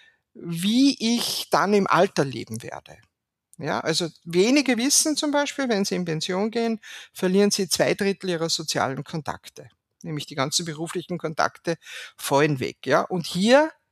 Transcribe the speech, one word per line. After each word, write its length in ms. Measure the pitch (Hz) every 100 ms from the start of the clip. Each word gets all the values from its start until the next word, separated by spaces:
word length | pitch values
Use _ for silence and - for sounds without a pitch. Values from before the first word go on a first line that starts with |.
| _ _ _
wie 640 | - 170 170 190 240 277 -
ich 480 | 220 240 - - -
dann 240 | 151 185
im 140 | 208 196
Alter 380 | 147 196 - 139
leben 360 | 117 107 113
werde. 360 | - - - - _ _ _ _ _ -
Ja, 200 | 147 120
also 260 | 131 160 165 -
wenige 540 | 170 175 214 285 277 233
wissen 400 | 262 - 311 294
zum 140 | 302
Beispiel, 360 | 285 285 - 262
wenn 160 | 202
sie 120 | 196 180
in 100 | 175
Pension 440 | 156 - 185 220
gehen, 300 | 226 233 220 - - -
verlieren 400 | - 185 190 202
sie 160 | - 185
zwei 260 | - 143
Drittel 360 | 180 196 190 190
ihrer 180 | 165 165
sozialen 560 | - 156 139 113 135
Kontakte. 640 | 147 165 147 - - - 131 _ _ _
Nämlich 260 | 170 151 -
die 80 | 147
ganzen 280 | 139 -
beruflichen 540 | 170 151 165 180 - 175
Kontakte 580 | 160 156 - - - 165 - - - -
fallen 460 | - 139 151 135
weg, 160 | 80 - 123
ja. 160 | 156
Und 240 | - 185 -
hier 440 | 180 214 269 311 - _